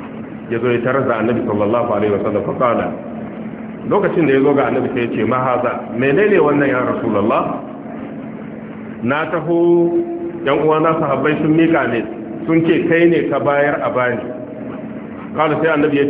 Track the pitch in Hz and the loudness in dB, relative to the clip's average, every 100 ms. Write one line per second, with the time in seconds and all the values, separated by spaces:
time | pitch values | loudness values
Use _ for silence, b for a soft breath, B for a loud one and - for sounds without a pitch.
0 | - - - - - 117 123 117 127 135 | -12 -12 -12 -14 -6 -2 0 0 0 0
1 | 113 113 110 113 110 104 104 120 - 104 | 0 0 0 0 0 0 2 2 0 0
2 | 104 98 104 104 - - 123 113 - - | 0 0 0 -2 -2 0 0 2 -2 -6
3 | - - - - - - - - 120 190 | -10 -10 -10 -10 -12 -12 -12 -10 -2 0
4 | 180 - 143 135 143 139 120 123 123 123 | 2 2 2 4 4 2 2 -2 -2 -2
5 | 117 117 110 127 131 123 120 - - 113 | -2 -2 0 0 0 0 -2 -4 -6 -2
6 | 135 160 208 185 147 143 139 127 120 107 | 2 4 4 4 4 2 2 0 -2 -2
7 | 113 101 107 151 - - - - - - | 0 0 2 0 0 -6 -10 -14 -12 -12
8 | - - - - - - - - - - | -12 -12 -12 -12 -12 -12 -14 -14 -14 -6
9 | 117 143 160 170 151 170 175 175 170 170 | -2 0 0 -2 0 2 4 4 4 2
10 | - - - - 131 147 156 156 165 160 | -2 -6 -8 -4 0 2 4 4 2 2
11 | 147 131 151 151 156 160 165 156 123 117 | 0 0 0 2 2 4 4 4 2 -2
12 | 104 - - - - 165 165 160 165 165 | -4 -8 -10 -8 0 2 4 2 4 4
13 | 170 160 139 139 143 143 147 135 123 127 | 6 4 0 0 2 2 2 0 -2 0
14 | 123 117 - - - - - - - - | 0 -2 -6 -10 -12 -12 -10 -10 -10 -12
15 | - - - 139 156 143 160 147 143 143 | -12 -12 -8 -2 0 2 2 2 2 2